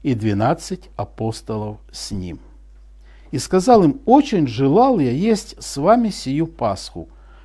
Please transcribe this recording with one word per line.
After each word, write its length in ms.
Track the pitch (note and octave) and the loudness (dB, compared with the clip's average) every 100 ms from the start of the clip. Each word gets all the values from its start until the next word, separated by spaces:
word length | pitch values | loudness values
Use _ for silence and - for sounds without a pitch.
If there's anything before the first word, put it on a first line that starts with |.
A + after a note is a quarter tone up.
и 120 | D#3 | -2
двенадцать 760 | A#2 A2 G2+ A#2+ D#3+ - F#3 - - | -2 0 0 0 -2 -6 -12 -12 -12
апостолов 800 | G2+ - A2 A2 - A2 G#2+ G#2 - | -12 -6 -6 -6 -10 -8 -8 -12 -18
с 180 | - - | -16 -10
ним. 300 | G#2 F2 D#2+ - - - - - - - - - | -8 -8 -12 -18 -20 -20 -20 -20 -20 -20 -20 -10
И 80 | C3+ | -8
сказал 460 | - F#3 F#3 A#3 | -2 0 4 6
им: 160 | E3 C3+ | 4 2
„Очень 440 | - C4+ D4 G3+ C#3 | 4 4 4 0 0
желал 500 | A2 C3+ F3 C4+ A3+ | 0 2 4 4 2
я 140 | C3 | 0
есть 420 | B2+ G#3+ G#3+ - - | 0 0 0 -4 -16
с 140 | - C#3 | -12 -2
вами 320 | D#3+ A#3+ A3+ | 2 2 2
сию 400 | - C3 C#3+ D#3+ | -6 -6 -4 -4
Пасху, 600 | - A2+ F#2+ - F2 D#2+ - - - | -4 -4 -4 -8 -14 -16 -20 -20 -20